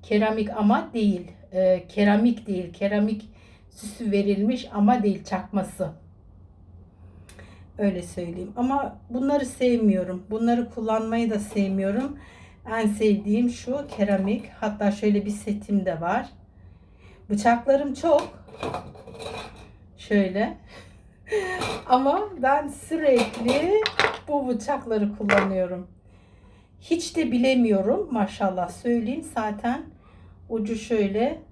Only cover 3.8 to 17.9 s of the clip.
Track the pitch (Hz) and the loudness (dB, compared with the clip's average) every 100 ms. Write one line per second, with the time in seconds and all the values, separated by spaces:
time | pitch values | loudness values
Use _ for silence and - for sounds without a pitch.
3.8 | 208 - 220 202 202 196 220 254 - 208 | -14 -6 0 2 2 2 2 0 -4 4
4.8 | 208 233 208 175 - 190 - 202 - - | 4 6 2 0 -4 -6 -2 -4 -4 -6
5.8 | 165 - - - - - - - - - | -6 -8 -20 -20 -20 -20 -20 -20 -20 -20
6.8 | - - - - - - - - - - | -20 -20 -20 -20 -20 -20 -20 -20 -20 -2
7.8 | 202 180 175 - 175 175 190 - 254 277 | -2 -2 -8 -10 -8 -10 -10 -4 -2 0
8.8 | 247 - - 240 277 285 247 - 247 233 | -4 -10 -10 -4 0 0 -2 0 2 4
9.8 | 214 185 180 185 - 220 233 240 233 - | 4 2 -2 -8 -6 0 2 2 0 -4
10.8 | 220 220 220 226 226 208 208 208 196 190 | 0 0 0 0 0 0 -2 -2 0 0
11.8 | 190 214 277 285 - - - - 240 226 | 0 0 -4 -8 -18 -20 -20 -18 -6 0
12.8 | 214 208 214 196 202 220 240 - - 277 | 0 2 2 2 2 2 2 -2 -6 -6
13.8 | 277 - 202 196 190 240 - - 202 208 | -6 -2 0 2 0 -2 -6 -6 -6 0
14.8 | 208 - 214 202 202 - - 208 - 202 | -2 2 2 2 0 -6 -6 -6 0 0
15.8 | 185 156 170 220 - - - - - - | 0 -2 -2 -2 -4 -16 -20 -20 -20 -20
16.8 | - - - - - 208 240 233 269 277 | -20 -20 -20 -20 -4 2 2 2 4 2
17.8 | 285 | 2